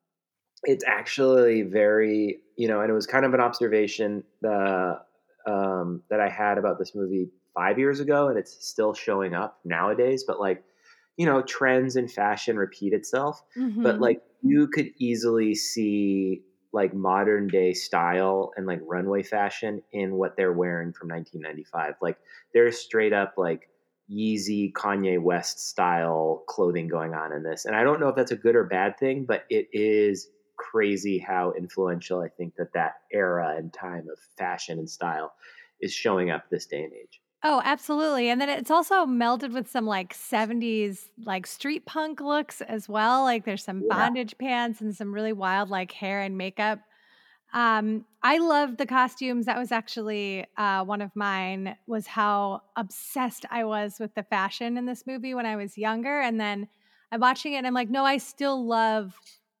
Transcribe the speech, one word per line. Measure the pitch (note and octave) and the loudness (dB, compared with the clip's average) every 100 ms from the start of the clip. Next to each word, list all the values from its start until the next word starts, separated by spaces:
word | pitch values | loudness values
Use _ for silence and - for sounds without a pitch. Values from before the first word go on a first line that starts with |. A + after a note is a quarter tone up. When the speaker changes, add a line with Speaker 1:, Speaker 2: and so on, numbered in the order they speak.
| _ _ _ _ _ _ | _ _ _ _ _ _
Speaker 1:
it's | - C3+ | 0 2
actually | - G#2 - - C3 B2+ A#2+ A2+ | 2 -2 -2 2 6 8 6 4
very, | F#2+ G#2 G#2 G#2+ G#2+ G#2+ G#2 - _ - | 2 4 4 6 4 2 0 -4 _ -2
you | A2+ | 0
know, | G#2 | 2
and | A2 | 2
it | |
was | A2 G2+ | 0 2
kind | C3 | 2
of | C3+ | 4
an | B2 | 4
observation, | A#2+ - A#2 G#2+ G#2 - G#2 G#2 - _ A2 | 2 2 2 2 2 0 -2 -4 -10 _ -2
uh, | G#2 G2 F#2 F2+ D2+ - _ _ _ A2 | 0 2 2 0 -2 -10 _ _ _ -4
um, | G2+ G2 F#2 F2 F2 - | 0 0 0 -2 -6 -2
that | G#2+ | 0
I | G2+ | 0
had | G2+ G#2 G2+ | 2 0 2
about | G2 F2 | 2 0
this | F#2 | -4
movie | G2+ F#2+ F#2+ F#2 - _ | -4 -2 -2 -2 -6 _
five | F2 F#2 A2 | -2 0 2
years | C#3 C#3 | 2 2
ago, | C#3+ C#3+ C#3+ | 2 2 2
and | A2 | 0
it's | - - | -4 -10
still | - - G#2+ | -8 0 0
showing | G#2 - G2 F#2+ | 0 -2 -2 0
up | E2+ A2 - | -2 -4 -8
nowadays, | F2 E2+ G2 A2+ B2+ C3 | -4 0 2 2 2 0
but, | A#2 G2 | -2 -2
like, | G2 F2+ - _ _ _ _ - | 0 -2 -6 _ _ _ _ 0
you | E3+ | 2
know, | C3 | 4
trends | B2+ - C3+ B2+ C3 B2 | 2 2 4 4 4 0
in | A#2 | -2
fashion | - G#2 G#2 - G#2+ | 0 0 0 0 0
repeat | F#2+ - G2+ | -2 -2 0
itself. | G2+ - C3 C#3+ - _ B3 | 0 0 -2 -2 -4 _ -4
Speaker 2:
Mm-hmm. | B3+ G#3+ | -4 2
Speaker 1:
But, | B2 G#2+ | 2 4
like, | A#2+ - - _ | 2 2 -4 _
you | C3+ D3 D3 | 4 6 4
could | D#3 C3 - | 2 -2 -2
easily | A#2+ A2+ A#2 A2+ G#2+ | -2 0 2 4 2
see, | G#2+ - A#2 G#2+ G#2 G2+ G2 F#2+ F#2 - _ _ | 0 -2 -2 0 2 2 2 0 -2 -8 _ _
like, | G#2+ F#2+ | 0 0
modern | G2 F#2+ G2 G#2 G#2 G2+ | 0 2 2 4 2 2
day | F#2+ F2+ | 2 2
style | F2+ - F2 F2 F2+ F#2+ F#2+ - G2+ | 0 -2 0 2 2 2 2 -2 -4
and, | F#2+ | -6
like, | E2+ D#2+ | -6 -4
runway | F2+ G2 G2 | -4 0 -2
fashion | - G#2+ G2+ - A2 G#2 - | -2 -2 -2 -4 -6 -6 -8
in | G#2 F#2+ | -4 -2
what | F#2+ F#2 - | 0 -2 0
they're | F#2 | 0
wearing | F2 F2+ E2+ E2+ | 2 0 -2 -6
from | - E2+ | -8 -10
nineteen | E2 D#2+ E2+ | -10 -10 -12
ninety-five. | D#2 D2+ D2+ E2 D2+ - | -12 -12 -8 -6 -6 -4
Like, | - - _ - - | -4 -4 _ -20 0
they're | A#2 A#2+ | 4 4
straight | A#2 - A2 G#2+ | 2 -2 0 2
up, | G#2 F#2+ G2 | 2 0 0
like, | F2 E2 _ _ _ _ - | -2 -2 _ _ _ _ -10
Yeezy, | G#2 A2 G#2 G2 G#2 G2 | -4 -2 -2 -2 -2 -2
Kanye | - G#2 G2 F#2+ F2+ | -2 -2 0 2 2
West | E2+ F2 - - - | 2 0 -2 -8 -6
style | - F2+ E2+ E2 D#2+ D#2+ D#2+ - | 0 2 2 2 0 0 -2 -4
clothing | - F2 F2 E2 | 0 0 0 -2
going | E2 E2 | -4 -4
on | D#2+ D#2 | -6 -6
in | D2+ | -6
this. | D#2+ D#2 | -6 -6
And | - | -2
I | G#2+ | 2
don't | C3 D3 | 2 2
know | C#3+ | 2
if | C3 | 2
that's | B2 | 0
a | A2 | 2
good | A#2 A#2 | 4 4
or | |
bad | F2+ F#2 G2+ - | 4 2 0 0
thing, | C3+ C3+ B2 | -2 0 -2
but | G#2 - | -2 0
it | A2 - | -2 0
is | G#2+ G#2+ G#2+ G#2 F#2+ - _ _ - | 0 2 4 4 2 -6 _ _ -18
crazy | - A2 G2+ F#2+ G2+ F#2 | -4 0 2 2 0 -2
how | F2+ F#2 F2+ | -2 0 0
influential | - F2+ - F#2 F2 - F2+ | -2 -6 -2 0 -2 -4 -4
I | E2 | -4
think | - E2+ - | -8 -10 -6
that | E2+ | -4
that | E2+ D#2+ - _ | -2 -2 -4 _
era | G#2 F#2 F2 D#2+ D#2+ | 0 0 0 0 -4
and | E2 | -8
time | - F#2 F2 D#2+ | -10 -10 -10 -12
of | D#2 _ - | -16 _ -8
fashion | F#2 F2 - D#2+ | -6 -6 -8 -8
and | D#2+ | -10
style | - F2 D2+ D#2 - - - - - | -8 -6 -6 -8 -14 -20 -20 -20 -10
is | G2 | -8
showing | - A2+ F#2+ F2+ | -2 0 2 2
up | D#2 - | -2 -4
this | F2 - | -8 -6
day | D2 | -8
and | D2+ | -8
age. | A1 A1+ _ _ _ | -12 -20 _ _ _
Speaker 2:
Oh, | D4+ C#4 | 0 2
absolutely. | C4+ C4+ - D4+ D#4 C4+ A#3+ | 2 -2 -2 -2 0 0 0
And | A#3+ | 0
then | C#4 | -2
it's | C#4 A#3+ | -2 2
also | D#4+ D#4+ F#4+ D4 | 2 4 2 2
melded | B3 A#3 A#3+ C#4 | 2 2 0 -2
with | B3+ - | -6 -4
some, | B3+ A3 | -4 -2
like, | F#3+ F3+ | -2 -4
seventies, | - - A3 A3 A#3+ A#3 A3 G#3 F#3 - - | -12 -4 -2 0 -2 -2 0 -2 -4 -14 -14
like, | A3 F#3 F3+ | -6 -6 -6
street | - C#4 D4+ - | -8 -6 -6 -6
punk | D#4 D#4 D#4 | -4 -4 -4
looks | C#4+ D4 D4 - | -2 -2 -2 -8
as | - A3 G#3 | -8 -8 -4
well. | G#3+ A3 B3+ | 2 4 4
Like, | C4 A#3 | 4 0
there's | G#3 G3 | -2 -6
some | - F#3+ | -6 -4
Speaker 1:
Yeah. | G#3 G3 | 0 2
Speaker 2:
bondage | A#3 B3 A3 - | 2 2 -4 -6
pants | C4 A#3+ A#3+ A3 | -2 0 -2 -4
and | G#3+ | -6
some | G3 G3+ | -6 -6
really | G3+ A3 | -4 -2
wild, | G3+ F#3+ G3 G3 | -2 0 0 0
like, | F#3+ F#3 | -2 -6
hair | - G3 G3+ | -6 -4 -4
and | G3 F#3+ | -4 -4
makeup. | F#3+ F#3+ G#3+ G#3+ _ _ _ _ _ _ _ | -6 -2 -2 -2 _ _ _ _ _ _ _
Um, | A#3+ A#3 A3 G#3+ A3 - _ | 0 4 4 2 -2 -6 _
I | B3 D#4+ | 4 4
love | E4+ D4 C#4+ A#3 | 4 4 2 -2
the | C4 | 0
costumes. | B3+ B3+ - C4 A#3+ A3+ | 2 2 0 -4 -2 0
That | A#3 | -2
was | B3 | -2
actually, | A#3 A3+ A#3 G#3+ G#3 G3+ F#3+ - - | -4 -4 -8 -6 -4 -4 -6 -8 -2
uh, | G#3 F#3+ | 0 0
one | F#3 G#3 | 0 -4
of | G3+ G#3 | -6 -4
mine, | G3+ F#3+ F#3 F#3+ G3 - - | -2 -2 -4 -6 -8 -10 -6
was | A3 - | -6 -4
how | - G#3 G3+ G3+ G3 _ - | 0 2 2 0 -6 _ -8
obsessed | G3 - - C4+ B3 - - | -8 -10 -10 -4 -4 -6 -8
I | A#3+ | -4
was | A3 G#3+ G#3 - | -2 -2 -4 -6
with | G#3+ | -10
the | - | -8
fashion | G3 G3+ G3 - A#3+ A#3+ | -4 -2 -2 -4 -6 -4
in | B3 | -6
this | A#3+ C4 | -8 -10
movie | C4 C4 | -8 -6
when | B3 | -6
I | A3+ G#3+ | -4 -6
was | G3+ - | -8 -6
younger. | A3 A3+ C4 D4 | -4 -2 -2 -2
And | B3 A3 | 0 0
then | G#3 G3+ G#3 _ _ _ - | -2 -4 -8 _ _ _ -8
I'm | A3+ | 2
watching | B3+ C4 D4+ | 2 2 -2
it | C#4 | -4
and | B3+ | -2
I'm | |
like, | B3 A3 | -2 0
"No, | C4+ | 2
I | C4+ C4+ | 2 2
still | - - C#4 C4 | -2 -4 -2 -2
love | A#3 A3+ A3+ A3 F#3+ - - - _ _ | 0 2 2 0 -4 -12 -20 -20 _ _